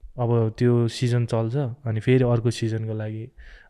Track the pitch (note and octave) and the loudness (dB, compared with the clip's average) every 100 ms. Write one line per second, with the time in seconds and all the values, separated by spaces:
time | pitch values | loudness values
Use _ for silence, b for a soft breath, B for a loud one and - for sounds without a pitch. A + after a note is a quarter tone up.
0 | - - A#2+ A#2 A2 - B2 A#2+ A#2 - | -16 -6 0 2 0 2 2 4 2 0
1 | B2 A#2+ A#2 A#2 A2+ C#3 C3 A#2+ A2+ A2 | 0 0 0 -2 -2 -2 -4 -6 -6 -2
2 | B2+ B2+ B2 A#2+ A#2 - A2+ A2 A2 A2 | 2 4 4 2 0 -2 -4 -4 -6 -6
3 | G#2+ A2 B2 - b b | -8 -10 -12 -18 b b